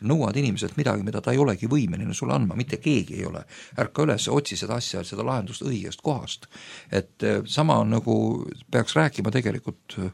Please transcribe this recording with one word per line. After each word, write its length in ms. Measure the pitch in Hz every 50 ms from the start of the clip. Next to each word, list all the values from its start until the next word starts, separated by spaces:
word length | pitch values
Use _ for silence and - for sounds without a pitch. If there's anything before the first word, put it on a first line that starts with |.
| 104
nõuad 320 | 110 151 165 139 127 104 139
inimeselt 400 | 143 120 98 - - - - 151
midagi, 280 | 143 127 104 104 98 107
mida 140 | 107 101 -
ta 80 | - 123
ei 80 | 135
olegi 280 | 143 131 98 92 110 117
võimeline 440 | 139 151 117 87 82 98 107 - - -
sulle 200 | - 120 135 143
andma, 200 | 120 92 - -
mitte 180 | 123 139 - -
keegi 360 | - 156 147 113 90 - - 98
ei 80 | 95 82
ole. 120 | 82 85 - - - - - - - -
Ärka 240 | - - - 147 151
üles, 240 | - 104 - - 107
otsi 300 | 120 143 143 - 98 87
seda 180 | - 101 117 120
asja, 240 | 120 - - 92 87 -
seda 180 | 101 104 110
lahendust 400 | 127 131 123 98 104 117 - 143
õigest 400 | 139 127 101 92 101 - - -
kohast. 440 | 156 143 117 - - - - - - - - - - - - - -
Et, 220 | - 101 92 - _ -
e, 180 | 110 107 104 101 - -
sama 300 | - 147 151 160 135 113
on 140 | 110 107 113 113
nagu 200 | - 120 110 110 110 110 110 - - - - - - - -
peaks 240 | 120 110 - - 156
rääkima 360 | 156 147 - - 101 107 101
tegelikult 640 | 131 117 104 - - - - 87 _ _ - - 104 92 92